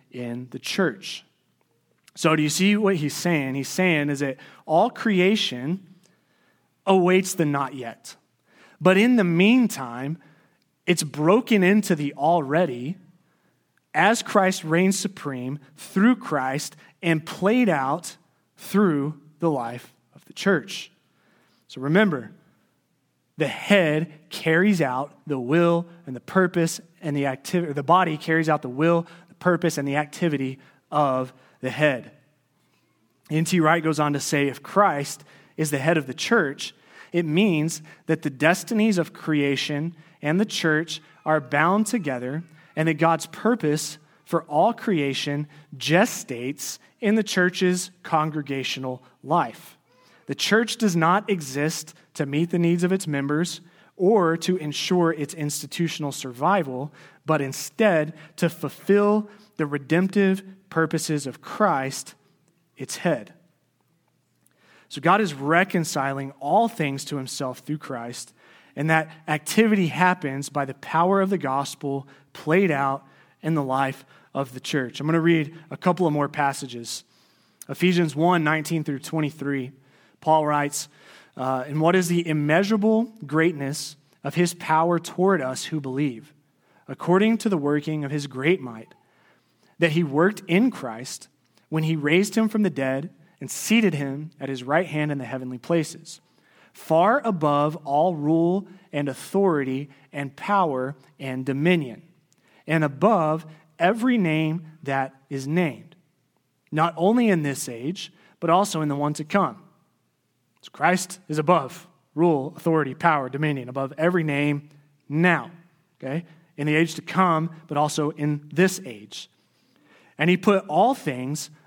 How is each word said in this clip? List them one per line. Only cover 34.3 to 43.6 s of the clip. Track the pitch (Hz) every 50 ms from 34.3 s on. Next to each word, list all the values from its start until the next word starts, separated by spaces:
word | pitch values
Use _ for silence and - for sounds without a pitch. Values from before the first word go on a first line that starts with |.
| - 143 143 139
"If | 123 - -
Christ | - - 190 208 196 151 143 143 - - - - _ - - _ _ _
is | - 156 147
the | 147 135
head | 135 160 170
of | 151 143
the | 127 123
church, | - - - 233 233 175 135 143 - - - - _ _ _ - - - - -
it | 170 175
means | 156 151 175 214 214 170 151 147 160 - - - - - - _
that | - 160 156 -
the | 151
destinies | 135 127 196 214 233 - - - 240 214 214 226 208 175
of | 165 - -
creation | - - - 156 147 143 143 139 135 - - 151 143 156 170 170 - - _ _ _
and | - 147 156 185
the | 220
church | 214 - - - 165 151 151 165 165 - - - - _ _ -
are | - 156 156
bound | 139 123 - 143 151 170 190 208 220
together | 214 - 240 165 147 131 123 123 127 139 160 170 - - - - _ -
and | 151 156 165
that | 160
God's | 147 165 165 165 160 -
purpose | - - - - 214 247 220